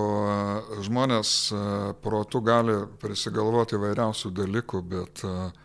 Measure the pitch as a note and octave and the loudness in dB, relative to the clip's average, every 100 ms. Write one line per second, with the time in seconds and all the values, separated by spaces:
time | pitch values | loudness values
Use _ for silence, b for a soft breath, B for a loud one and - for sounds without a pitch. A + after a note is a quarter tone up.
0 | G#2 G#2 G#2 G2+ G2+ G#2 A2 G#2 G2 B2 | 2 2 2 0 0 -2 -6 -6 -2 0
1 | C3 A2+ G#2 - - G#2 G2+ G2+ G2+ G2 | 2 2 2 0 0 -2 -2 -2 -2 -4
2 | A2 G#2+ G#2 B2+ A2+ A#2 A#2 G#2 G2+ - | -2 -2 0 0 4 4 4 2 0 -8
3 | G#2 G2+ G#2+ A2 G#2+ A#2 A2+ G#2 G#2 G#2 | -8 -4 -2 0 2 4 2 2 0 2
4 | A2+ G#2+ G#2 F#2 F#2+ A2 - F#2+ F2 F#2 | 0 -2 -4 -2 -2 -2 -2 -4 -4 -6
5 | F2+ - G2 F#2 F#2 - | -6 -8 -6 -4 -6 -8